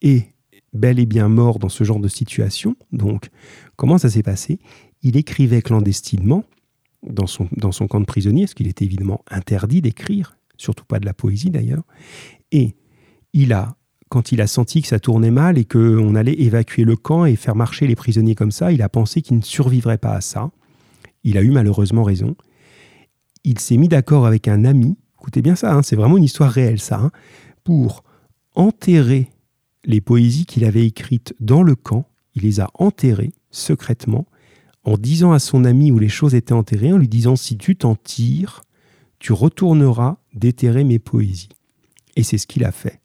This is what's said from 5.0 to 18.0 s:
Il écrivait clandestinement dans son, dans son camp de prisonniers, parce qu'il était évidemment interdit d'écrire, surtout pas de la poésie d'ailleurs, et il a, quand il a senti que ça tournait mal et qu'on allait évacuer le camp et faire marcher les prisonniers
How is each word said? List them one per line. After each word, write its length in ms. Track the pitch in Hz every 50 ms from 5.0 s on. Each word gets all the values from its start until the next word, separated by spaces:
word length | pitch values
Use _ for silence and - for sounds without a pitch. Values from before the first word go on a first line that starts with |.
| -
Il 120 | 131 113
écrivait 460 | 143 151 - - - 139 117 120 117
clandestinement 800 | - - 117 107 104 101 95 - - - - 95 90 107 147 196 - _ _ _ _ _ _ _ _ _ _ _ -
dans 200 | - 107 101 95
son, 220 | 90 - - 95 87 -
dans 160 | - 104 98 92
son 140 | - 110
camp 120 | 101 - 104
de 60 | 101
prisonniers, 380 | - - - 95 101 107 160 202
parce 100 | 190 -
qu'il 140 | - -
était 180 | 95 - - 101
évidemment 400 | 95 95 92 98 98 98 - _ -
interdit 520 | - 98 - - 107 92 92 101 139 185
d'écrire, 560 | 156 - - - - - 202 202 170 - _ _ _ _ _
surtout 280 | - - - 107 - -
pas 140 | - 110 101
de 60 | 101
la 80 | 101 92
poésie 360 | - - 104 98 101 143 185
d'ailleurs, 340 | 170 135 117 117 135 160 - _ _ _ - - - - - - _ _ _ _ -
et 240 | 151 123 107 - _ _ _ _ _ _ _ _ _ _ _ -
il 180 | 147 139 123
a, 240 | 113 95 98 110 - _ _ _ _ _ _
quand 240 | - - 123 110 -
il 80 | 131 113
a 80 | 107
senti 340 | 101 - 127 120 - - 160
que 60 | 147
ça 120 | - 120 101
tournait 320 | - - 110 113 113 117
mal 260 | 117 135 156 180 175
et 80 | 135 110
qu'on 500 | - - 117 113 117 110 113 107 104 104
allait 240 | 107 110 127 156 156
évacuer 460 | 139 117 110 117 113 - - - 113
le 100 | 113 113
camp 300 | 113 - - 156 170 175
et 100 | 151 113
faire 220 | - - - 107
marcher 300 | 110 117 110 - - 147
les 80 | 135 117
prisonniers 400 | -